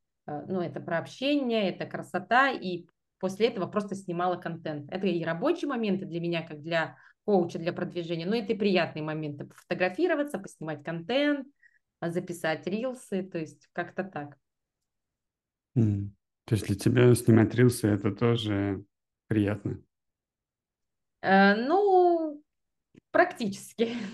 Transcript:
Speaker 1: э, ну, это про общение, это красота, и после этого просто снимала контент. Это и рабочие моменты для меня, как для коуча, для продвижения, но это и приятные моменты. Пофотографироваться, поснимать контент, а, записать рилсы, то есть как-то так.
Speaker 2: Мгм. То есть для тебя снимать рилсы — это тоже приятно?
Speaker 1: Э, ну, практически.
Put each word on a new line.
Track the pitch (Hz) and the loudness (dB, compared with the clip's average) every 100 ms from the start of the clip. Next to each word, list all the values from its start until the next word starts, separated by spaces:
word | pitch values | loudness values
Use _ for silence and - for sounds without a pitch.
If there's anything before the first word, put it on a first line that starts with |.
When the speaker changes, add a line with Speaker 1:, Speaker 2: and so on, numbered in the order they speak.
| _ _ - | _ _ -12
Speaker 1:
э, | 147 135 | -10 -6
ну, | 190 | -4
это | 165 - | -4 -8
про | - 165 | -4 -4
общение, | 165 - 269 294 247 226 185 | -4 -4 0 0 2 0 0
это | 170 160 | -2 -8
красота, | 165 160 180 196 240 269 | -8 -6 -6 2 4 4
и | 233 185 175 - _ _ _ | 0 -6 -8 -10 _ _ _
после | 185 190 233 | -6 0 0
этого | 226 170 | 0 -4
просто | 208 202 196 | -2 -4 -6
снимала | - 170 180 175 | -6 -2 0 -2
контент. | 170 165 160 151 - | -6 -8 -8 -8 -8
Это | - 202 | -4 -2
и | 170 | 0
рабочие | 160 165 277 339 285 | -2 -2 -2 0 -2
моменты | 247 214 190 156 | -2 0 -2 -4
для | 170 | -6
меня, | 170 165 | -2 -4
как | 160 151 | -6 -10
для | 160 165 156 - - _ | -2 -2 -2 -8 -20 _
коуча, | - 196 170 170 | 2 2 2 -2
для | 165 | -4
продвижения, | 170 185 180 165 165 170 | -4 -6 -6 -6 -4 -2
но | 233 | -2
это | 202 | -2
и | 214 | 0
приятные | 202 180 160 156 | 2 2 0 -4
моменты. | 156 156 151 147 147 | -6 -6 -6 -8 -14
Пофотографироваться, | - - 175 185 190 349 302 294 196 | -16 -8 -2 -2 0 0 0 -2 -8
поснимать | 196 - 156 151 | -12 -12 -10 -8
контент, | - 165 170 262 294 285 - _ _ _ _ _ | -8 -8 -2 0 2 0 -6 _ _ _ _ _
а, | 170 | -4
записать | 175 175 170 160 151 185 | -4 -6 -4 -4 -4 -4
рилсы, | 214 254 240 - 190 | -4 -4 -8 -6 -6
то | 185 170 | -4 -8
есть | 156 - _ | -8 -12 _
как-то | - 165 - | -10 -8 -8
так. | 190 151 143 - _ _ _ _ _ _ _ _ _ _ _ _ _ 127 | -8 -10 -12 -16 _ _ _ _ _ _ _ _ _ _ _ _ _ 2
Speaker 2:
Мгм. | 107 101 101 - _ _ - | 2 0 -4 -12 _ _ -4
То | 107 | -2
есть | - | 0
для | 98 | 0
тебя | - 120 123 120 | 2 6 6 6
снимать | - 110 107 113 | 6 6 6 4
рилсы — | 123 120 107 | 2 2 0
это | 104 110 | 0 -2
тоже | 98 120 117 107 101 101 95 104 _ _ _ - | 0 0 0 -2 -2 -2 -4 -10 _ _ _ -2
приятно? | 107 101 101 - - - _ _ _ _ _ _ _ _ _ _ _ _ _ | 0 0 -2 -6 -8 -12 _ _ _ _ _ _ _ _ _ _ _ _ _
Speaker 1:
Э, | - 196 196 214 | 4 8 8 6
ну, | 254 370 415 370 359 339 311 294 _ _ _ _ _ _ _ | 2 4 6 6 6 4 0 -6 _ _ _ _ _ _ _
практически. | 311 359 - 214 196 - - 226 240 196 | 2 2 0 -6 -6 -12 -4 -4 -4 -8